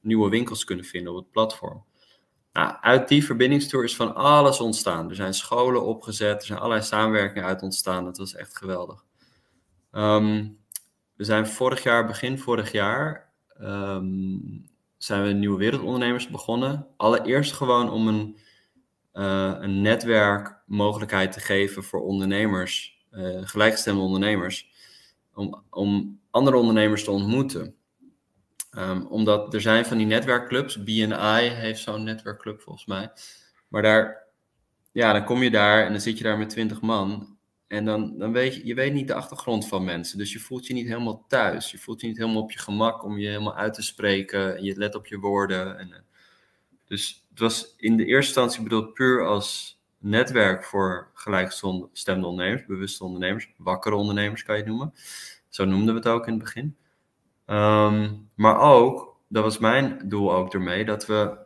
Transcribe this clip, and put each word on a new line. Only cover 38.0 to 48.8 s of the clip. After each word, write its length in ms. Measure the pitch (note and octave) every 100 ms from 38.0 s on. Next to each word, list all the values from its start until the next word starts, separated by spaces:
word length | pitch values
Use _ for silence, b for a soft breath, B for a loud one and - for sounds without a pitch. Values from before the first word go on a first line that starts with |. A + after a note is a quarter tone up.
| G#2+ -
dan 140 | G#2
weet 220 | A#2 C3
je, 120 | B2+ A2+
je 80 |
weet 180 | A#2+ C3+
niet 140 | C#3+ C3+
de 60 |
achtergrond 540 | - - - - A2+ G2+
van 160 | G2
mensen. 340 | F#2 E2+ E2+ G2
Dus 140 | G2+
je 60 | A2
voelt 280 | - B2+ -
je 80 |
niet 120 | B2+ A#2
helemaal 380 | A#2 A#2+ G#2+ _
thuis. 420 | C3 G#2 F2 -
Je 80 | -
voelt 220 | - A2+
je 60 | A#2
niet 100 | A2+
helemaal 260 | A2+ A2
op 80 | A2
je 80 | -
gemak 460 | - G#2 A2 -
om 140 | - G#2
je 80 | G#2
helemaal 300 | G#2 G#2 -
uit 180 | G#2+
te 80 | G#2+
spreken. 760 | G#2+ - G#2 G2 F#2+ G2+ F#2+ F#2
En 80 |
je 120 | G2 G2
let 180 | G#2
op 120 | G#2 -
je 120 | G2+
woorden. 600 | G2+ G2+ G2 F#2 F#2+ F#2+
En, 140 | F#2
eh, 60 | F2 _ b b b b b b _ _
dus 400 | G#2 - - _
het 80 | -
was 360 | A2+ A2 - _
in 200 | A2 A2+
de 80 |
eerste 220 | - C3 C3+ -
instantie 220 | B2 A#2+
bedoeld 320 | A2 A2